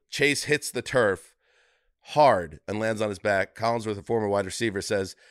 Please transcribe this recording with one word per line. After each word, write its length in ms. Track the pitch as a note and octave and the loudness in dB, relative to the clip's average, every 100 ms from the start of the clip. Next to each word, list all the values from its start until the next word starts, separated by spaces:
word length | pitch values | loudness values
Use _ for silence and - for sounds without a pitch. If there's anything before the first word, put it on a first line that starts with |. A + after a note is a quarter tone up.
| _ | _
Chase 360 | - C#3+ C#3 - | -2 0 0 0
hits 260 | D3 - | -2 -2
the 100 | B2 | -8
turf 540 | - C3 G#2+ F#2 - _ _ _ _ _ _ _ - | -2 2 4 2 -4 _ _ _ _ _ _ _ -4
hard 460 | D3 C#3+ G2 E2 D#2 - | 4 6 6 0 -10 -8
and 120 | G#2 | -4
lands 200 | A2 A2 | -2 -2
on 80 | G#2+ | -2
his 100 | F#2+ | -2
back, 360 | G#2 G2 G2 - | 0 0 -2 -4
Collinsworth, 440 | A2+ A#2 A2 G2+ | -2 -2 -2 -6
a 40 | |
former 240 | - A#2 G#2+ | -4 -2 0
wide 180 | G2+ F#2+ | -2 -2
receiver, 360 | - A#2 G2 | -2 -2 -2
says, 340 | - G2+ G2 - _ | -2 -2 -2 -8 _